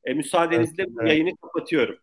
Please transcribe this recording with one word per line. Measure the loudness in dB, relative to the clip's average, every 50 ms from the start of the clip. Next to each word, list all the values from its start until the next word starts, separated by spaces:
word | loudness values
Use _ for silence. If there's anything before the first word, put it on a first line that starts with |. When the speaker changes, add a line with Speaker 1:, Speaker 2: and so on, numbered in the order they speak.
| _
Speaker 1:
E, | -4 -4
müsaadenizle | -4 -4 0 2 2 2 2 2 2 2 0 -2 -6 -6
bu | -6 -4 -2
Speaker 2:
Evet. | 2 2
Speaker 1:
yayını | 4 4 2 0 -2 -6
kapatıyorum. | -16 -6 -6 -6 -4 0 2 2 2 0 -2 -12